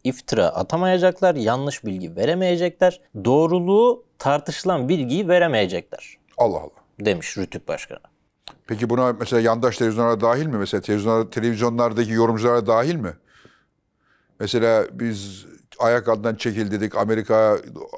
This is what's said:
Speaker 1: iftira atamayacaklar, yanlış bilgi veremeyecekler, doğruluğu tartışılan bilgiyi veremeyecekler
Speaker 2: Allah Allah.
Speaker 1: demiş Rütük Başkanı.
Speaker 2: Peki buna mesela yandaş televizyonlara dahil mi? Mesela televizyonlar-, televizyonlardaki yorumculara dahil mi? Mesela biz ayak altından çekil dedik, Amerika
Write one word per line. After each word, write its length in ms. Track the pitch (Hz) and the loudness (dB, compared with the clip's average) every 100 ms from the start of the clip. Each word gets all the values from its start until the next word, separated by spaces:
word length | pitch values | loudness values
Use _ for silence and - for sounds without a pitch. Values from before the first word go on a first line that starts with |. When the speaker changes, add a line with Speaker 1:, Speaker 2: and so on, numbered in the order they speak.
Speaker 1:
iftira 420 | 123 127 - 113 87 | -6 -6 -4 0 0
atamayacaklar, 880 | - - 165 185 185 180 185 185 | 0 -4 -2 0 2 2 2 0
yanlış 500 | 151 110 127 143 - | 2 0 -2 -2 -6
bilgi 320 | 110 95 85 85 | -8 -8 -8 -4
veremeyecekler, 840 | 117 175 185 175 175 - 180 180 _ 107 | -2 0 0 0 -2 2 2 0 _ -4
doğruluğu 800 | 98 139 165 180 175 202 240 240 - - | 2 4 4 2 2 4 4 2 -6 -6
tartışılan 720 | 139 147 147 - 180 170 127 | -2 0 -2 -6 -2 0 0
bilgiyi 400 | 175 - 175 185 | 0 0 -2 2
veremeyecekler 920 | 180 170 117 95 90 - - - - _ - | 2 4 2 0 -2 -8 -16 -20 -20 _ 0
Speaker 2:
Allah 200 | 117 82 | 0 0
Allah. 120 | 78 - _ - | -10 -20 _ -6
Speaker 1:
demiş 380 | 107 90 - - | -2 -2 -4 -8
Rütük 300 | 92 85 - | -8 -8 -8
Başkanı. 300 | 78 - - _ _ _ _ - - - | -8 -10 -18 _ _ _ _ -20 -18 -10
Speaker 2:
Peki 240 | 110 113 | -4 -2
buna 220 | 120 127 | 2 0
mesela 300 | 117 120 120 | 0 0 2
yandaş 360 | 113 117 120 110 | 2 2 0 0
televizyonlara 420 | 117 110 117 113 | -2 0 0 2
dahil 260 | 117 123 156 | 2 2 0
mi? 100 | 113 | -4
Mesela 240 | 95 104 | -4 -4
televizyonlar-, 500 | - 104 104 113 110 | -2 -2 2 0 0
televizyonlardaki 840 | - 117 110 120 117 120 110 110 | -2 -2 0 0 0 0 0 -2
yorumculara 540 | 113 117 113 120 120 104 | 2 2 2 2 2 2
dahil 280 | 113 139 | 2 0
mi? 180 | 170 95 85 _ _ - _ _ _ _ _ _ _ _ - | -2 -6 -10 _ _ -20 _ _ _ _ _ _ _ _ -10
Mesela 460 | 101 117 113 110 95 | -4 0 2 2 0
biz 540 | - 117 104 98 95 92 - _ - | -4 -6 -6 -10 -16 -20 -20 _ -2
ayak 300 | 117 120 110 | 2 2 2
altından 260 | 110 113 | 0 -2
çekil 360 | 107 120 110 104 | -4 -4 -4 -2
dedik, 260 | 101 104 104 | -2 -2 -2
Amerika 600 | 107 110 104 110 110 104 - - - | 0 0 2 4 4 2 -2 -16 -16